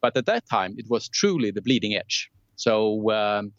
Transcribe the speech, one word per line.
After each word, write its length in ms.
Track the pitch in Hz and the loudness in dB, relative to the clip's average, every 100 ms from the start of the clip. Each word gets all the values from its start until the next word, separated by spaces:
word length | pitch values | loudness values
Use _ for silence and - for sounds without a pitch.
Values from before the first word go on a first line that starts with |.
But 160 | 120 131 | 2 0
at 80 | 127 | 0
that 180 | 233 - | -2 0
time, 260 | 110 95 101 | 0 0 -4
it 80 | 110 | -4
was 200 | 117 - | -4 -2
truly 420 | - 202 180 113 | 0 2 2 0
the 100 | 101 | -2
bleeding 340 | 101 127 101 104 | 0 0 0 -4
edge. 340 | - - - _ _ _ | -4 -6 -8 _ _ _
So, 560 | - 110 110 107 107 | 0 2 2 0 0
um 420 | 107 104 104 104 | 0 2 0 -4